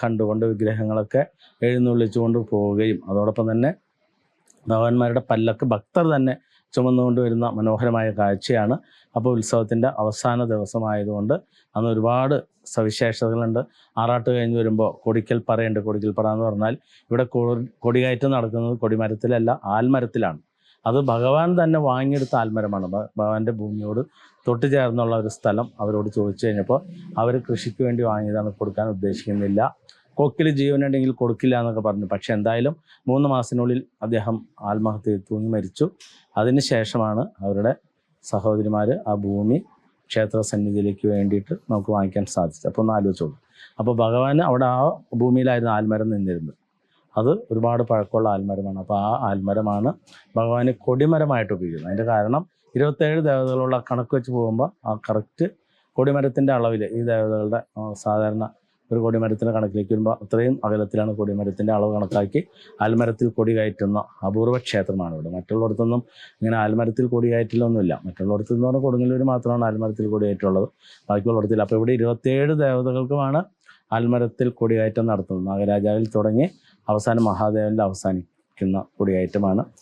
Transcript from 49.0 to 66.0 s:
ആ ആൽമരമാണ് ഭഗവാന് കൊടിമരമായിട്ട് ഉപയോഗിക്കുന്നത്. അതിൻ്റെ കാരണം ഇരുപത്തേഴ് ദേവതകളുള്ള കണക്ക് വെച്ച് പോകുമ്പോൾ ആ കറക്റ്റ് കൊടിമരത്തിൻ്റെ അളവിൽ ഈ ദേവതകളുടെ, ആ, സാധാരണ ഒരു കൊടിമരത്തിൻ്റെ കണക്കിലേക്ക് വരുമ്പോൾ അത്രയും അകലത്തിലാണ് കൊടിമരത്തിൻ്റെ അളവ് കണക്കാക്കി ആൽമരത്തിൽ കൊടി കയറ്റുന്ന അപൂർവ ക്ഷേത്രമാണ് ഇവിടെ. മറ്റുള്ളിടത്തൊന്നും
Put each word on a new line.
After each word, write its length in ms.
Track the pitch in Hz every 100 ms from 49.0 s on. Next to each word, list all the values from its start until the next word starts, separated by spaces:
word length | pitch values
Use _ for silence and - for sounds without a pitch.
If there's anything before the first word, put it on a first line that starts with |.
| 104
ആ 40 | 127 117
ആൽമരമാണ് 600 | 98 98 104 107 101 117 - _ - _ 113
ഭഗവാന് 340 | 117 120 123 123 -
കൊടിമരമായിട്ട് 640 | 127 151 160 151 123 101 98
ഉപയോഗിക്കുന്നത്. 340 | 90 80 82
അതിൻ്റെ 140 | 101 113
കാരണം 320 | 110 107 139 190 _ _ 123
ഇരുപത്തേഴ് 420 | 147 139 151 160 151
ദേവതകളുള്ള 480 | 135 131 127 127 127 123
കണക്ക് 240 | 123 117 135
വെച്ച് 140 | 123 123
പോകുമ്പോൾ 340 | 113 113 151 - 113
ആ 40 | 107 -
കറക്റ്റ് 380 | 110 110 - 175 - _ _ _ -
കൊടിമരത്തിൻ്റെ 540 | 135 143 139 123 135 127
അളവിൽ 260 | 117 110 104 113
ഈ 40 | 117
ദേവതകളുടെ, 480 | 113 110 107 107 107 - -
ആ, 40 | 107 101
സാധാരണ 400 | 110 107 107 107 110 - _ _ -
ഒരു 80 | 117 113
കൊടിമരത്തിൻ്റെ 460 | 113 113 107 117 110
കണക്കിലേക്ക് 360 | 107 104 98
വരുമ്പോൾ 200 | 107 110 -
അത്രയും 320 | 101 113 123 135 107
അകലത്തിലാണ് 440 | 107 101 110 107 104
കൊടിമരത്തിൻ്റെ 540 | 104 101 101 95 107 107
അളവ് 140 | 104 104
കണക്കാക്കി 440 | 98 104 101 147 185 - - -
ആൽമരത്തിൽ 440 | 107 113 117 113 120 117
കൊടി 140 | 110 113
കയറ്റുന്ന 400 | 107 101 101 104 - - 95
അപൂർവ 280 | 107 117 123 123
ക്ഷേത്രമാണ് 460 | 104 92 95 87 80
ഇവിടെ. 120 | 80 90
മറ്റുള്ളിടത്തൊന്നും 640 | - 107 113 107 117 123